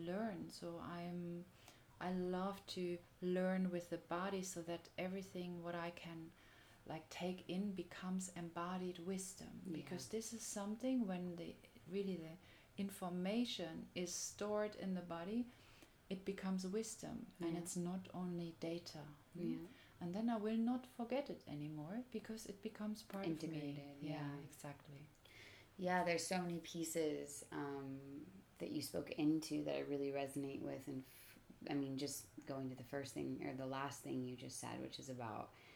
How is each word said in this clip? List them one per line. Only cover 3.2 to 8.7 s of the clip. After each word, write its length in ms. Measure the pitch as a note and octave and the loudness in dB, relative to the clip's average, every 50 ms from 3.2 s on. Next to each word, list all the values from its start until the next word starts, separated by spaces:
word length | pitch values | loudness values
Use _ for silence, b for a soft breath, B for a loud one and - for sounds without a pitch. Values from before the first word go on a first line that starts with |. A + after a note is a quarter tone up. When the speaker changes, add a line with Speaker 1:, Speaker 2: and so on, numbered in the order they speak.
Speaker 1:
learn 480 | F3+ F3+ F3+ F#3 F#3 F#3 F#3 F#3 F#3 F3+ | 2 4 6 6 6 6 6 6 6 4
with 180 | F3 F3 - - | 4 2 0 -2
the 80 | E3+ E3+ | -4 -4
body, 460 | - - E3 F3 F#3 G3 G3 F#3+ F#3 | 0 0 0 2 2 2 2 0 0
so 180 | F#3 - E3+ | -2 -2 -4
that 280 | E3 E3+ E3+ E3+ - - - - | -2 -2 -2 -4 -4 -6 -4 -2
everything 640 | F3 F#3 F#3 G3 F#3+ F#3+ - F3+ F3+ F3 F3 F3 E3+ | -2 0 0 -2 -4 -4 -4 -4 -2 -2 -4 -2 -2
what 120 | E3+ F3 | -2 0
I 160 | E3+ E3+ E3+ | 0 0 -2
can 400 | F3 - - E3+ E3 E3 D#3+ E3 B B B B B B B B B B B - | -2 -4 -8 -8 -8 -8 -8 -10 B B B B B B B B B B B -6
like, 220 | D3 D#3+ - - | -6 -6 -6 -8
take 340 | - - F3+ F#3 F#3 F#3 - - | -4 0 0 0 0 0 -2 0
in 240 | E3+ F#3 G3+ G#3 F#3+ | 2 2 2 2 0
becomes 580 | F#3 F3 - - - - F#3 F#3 F#3 F#3 F#3 - | -2 -4 -6 -6 -6 -2 0 2 2 0 0 -2
embodied 640 | F3 E3+ E3+ - F3 E3+ F3 | -4 -4 -2 -2 0 0 0